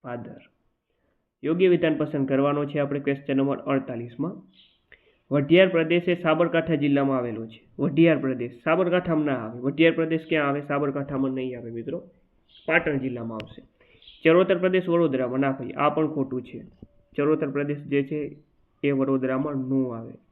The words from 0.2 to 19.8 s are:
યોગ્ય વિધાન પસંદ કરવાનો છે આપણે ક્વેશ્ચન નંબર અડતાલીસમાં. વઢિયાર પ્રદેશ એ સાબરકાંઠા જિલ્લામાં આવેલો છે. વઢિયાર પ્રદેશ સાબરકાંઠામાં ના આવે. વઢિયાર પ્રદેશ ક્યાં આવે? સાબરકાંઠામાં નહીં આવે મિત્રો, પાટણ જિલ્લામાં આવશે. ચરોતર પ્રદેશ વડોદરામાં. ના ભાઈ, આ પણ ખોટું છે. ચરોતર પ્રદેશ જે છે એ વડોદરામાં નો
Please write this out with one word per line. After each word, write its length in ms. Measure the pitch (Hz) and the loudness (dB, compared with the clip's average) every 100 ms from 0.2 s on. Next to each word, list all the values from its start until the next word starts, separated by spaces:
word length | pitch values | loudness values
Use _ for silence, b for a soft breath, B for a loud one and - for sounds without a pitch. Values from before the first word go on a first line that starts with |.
| - - _ _ _ _ _ _ _ _ _ _ | -12 -18 _ _ _ _ _ _ _ _ _ _
યોગ્ય 240 | 143 165 185 | -4 2 4
વિધાન 300 | 175 170 151 | 4 2 0
પસંદ 300 | 147 147 135 | -2 -2 0
કરવાનો 380 | 135 143 147 143 | 2 2 0 -2
છે 140 | 147 | -2
આપણે 200 | 143 143 | -2 -2
ક્વેશ્ચન 380 | 139 139 - 135 | -2 -4 -2 0
નંબર 200 | 139 139 | 0 -2
અડતાલીસમાં. 840 | - 135 131 117 120 - 156 - - b b b _ b b b _ | 0 -2 -2 -10 -10 -8 -8 -8 -20 b b b _ b b b _
વઢિયાર 380 | 143 139 170 185 | -2 4 6 6
પ્રદેશ 340 | 170 160 175 175 | 4 2 0 0
એ 80 | 175 | -2
સાબરકાંઠા 600 | 170 156 170 165 160 156 | 0 2 2 2 0 0
જિલ્લામાં 420 | 143 139 135 131 | 2 2 2 0
આવેલો 300 | 120 110 113 | -2 -6 -10
છે. 200 | - _ - | -16 _ -4
વઢિયાર 380 | 139 139 165 147 | -2 4 6 4
પ્રદેશ 440 | 135 127 120 - | 0 -4 -6 -6
સાબરકાંઠામાં 600 | - 170 175 180 175 156 147 | -2 0 2 0 0 0 0
ના 80 | |
આવે. 260 | 127 110 120 | -2 -6 -4
વઢિયાર 340 | 127 143 165 | -4 4 4
પ્રદેશ 280 | 160 160 160 - | 4 0 -2 0
ક્યાં 180 | 160 143 | 0 0
આવે? 140 | 143 | -2
સાબરકાંઠામાં 680 | 143 143 143 139 139 139 135 | -2 -2 -2 -4 -6 -2 -2
નહીં 260 | 131 127 123 | -2 -6 -8
આવે 140 | 117 | -10
મિત્રો, 280 | 117 123 170 - _ _ _ _ - - | -10 -8 -10 -12 _ _ _ _ -14 0
પાટણ 300 | 165 165 143 | 0 0 -2
જિલ્લામાં 400 | 131 120 113 110 | -4 -6 -8 -8
આવશે. 240 | 107 - - _ b b b - | -10 -16 -20 _ b b b 0
ચરોતર 340 | 160 170 190 180 | 4 6 6 2
પ્રદેશ 320 | 180 185 170 | 2 0 2
વડોદરામાં. 500 | 170 165 131 123 131 | 2 2 2 -2 0
ના 120 | 139 | 0
ભાઈ, 200 | 135 127 | -2 -8
આ 180 | - 147 | 0 0
પણ 180 | 147 156 | 2 -2
ખોટું 340 | 151 135 127 | -2 -4 -6
છે. 240 | 120 113 - _ - _ _ - | -8 -16 -18 _ -20 _ _ -2
ચરોતર 320 | 143 156 147 | 0 0 0
પ્રદેશ 280 | 139 147 147 | -4 -4 -6
જે 260 | 147 139 | -2 -2
છે 320 | 139 151 143 147 _ _ _ _ | -2 -6 -8 -12 _ _ _ _
એ 80 | 143 | -2
વડોદરામાં 600 | 135 135 135 131 131 151 | 0 0 0 0 -2 -2
નો 360 | 139 127 135 | -4 -2 -2